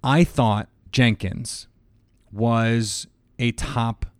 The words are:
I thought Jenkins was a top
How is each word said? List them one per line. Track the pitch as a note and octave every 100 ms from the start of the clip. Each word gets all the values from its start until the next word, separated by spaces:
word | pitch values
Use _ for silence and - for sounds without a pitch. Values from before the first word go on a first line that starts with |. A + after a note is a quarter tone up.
I | B2+ D3
thought | F3 - A2+ G#2 - _ -
Jenkins | - A#2+ G#2 F#2 - A#2 - - _ _ _ _ _ _
was | G#2 A#2 A#2 A2+ A#2 G#2+ - - _ _ -
a | A#2+
top | - - B2 A#2 A2 -